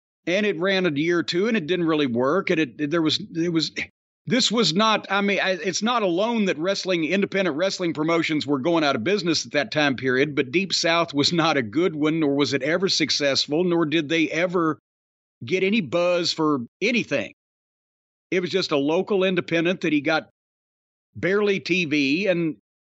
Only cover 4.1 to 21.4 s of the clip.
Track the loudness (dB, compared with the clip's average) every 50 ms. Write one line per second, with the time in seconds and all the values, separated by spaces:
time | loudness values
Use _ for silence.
4.1 | _ _ -4 0 0 2 2 2 2 2 2 2 2 2 2 2 2 0 0 -2
5.1 | -2 0 2 2 0 0 0 0 -2 -2 -4 -4 -4 -2 -2 -2 0 0 0 0
6.1 | 0 0 0 0 0 0 0 0 0 0 -2 -2 -2 -2 0 0 0 0 0 0
7.1 | 0 0 0 0 0 0 0 0 0 0 -2 -2 -2 -2 -2 -2 -2 0 0 0
8.1 | 2 0 0 0 -2 -2 0 -2 -2 0 2 2 2 2 2 2 0 0 0 0
9.1 | 0 0 0 0 -2 -2 -2 -2 -2 -2 -2 0 0 0 2 2 0 0 -2 0
10.1 | 2 2 2 0 0 -2 -2 0 0 -2 0 0 -2 -2 0 0 2 0 0 0
11.1 | 0 0 0 2 2 2 2 2 2 0 -2 -2 0 0 0 0 0 0 0 0
12.1 | 2 2 2 2 2 2 0 0 0 -2 0 0 0 0 0 0 0 0 0 0
13.1 | 0 0 0 0 0 0 -2 0 0 0 2 2 2 2 0 0 0 -2 0 0
14.1 | 0 0 0 0 0 -2 -2 0 0 0 0 0 -2 -4 _ _ _ _ _ _
15.1 | _ _ _ _ _ -14 -6 -4 -2 0 2 2 2 0 0 0 0 0 2 2
16.1 | 2 0 0 -2 -2 0 0 0 0 0 -4 -8 _ -4 -2 0 0 -2 -2 -2
17.1 | -4 -4 -4 -6 -12 _ _ _ _ _ _ _ _ _ _ _ _ _ _ _
18.1 | _ _ _ -4 -2 -2 -2 0 -2 -2 -2 0 0 0 2 2 0 0 0 0
19.1 | 0 0 2 2 0 -2 -2 -2 -2 0 0 0 -2 0 -2 0 0 0 2 2
20.1 | 0 -2 -2 -6 _ _ _ _ _ _ _ _ _ _ _ _ _ _ _ _
21.1 | -12 -6 -2 -2 0 0